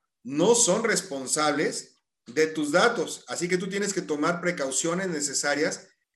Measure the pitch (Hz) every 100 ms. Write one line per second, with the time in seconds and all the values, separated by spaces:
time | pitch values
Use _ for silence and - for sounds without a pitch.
0 | _ _ 120 143 190 233 - 208 226 190
1 | - 139 127 156 151 143 202 - - _
2 | _ _ - 123 156 160 147 170 233 233
3 | 147 - - 123 175 180 190 196 202 175
4 | 151 147 165 175 175 170 135 131 165 180
5 | 190 151 139 131 147 143 170 - - _
6 | _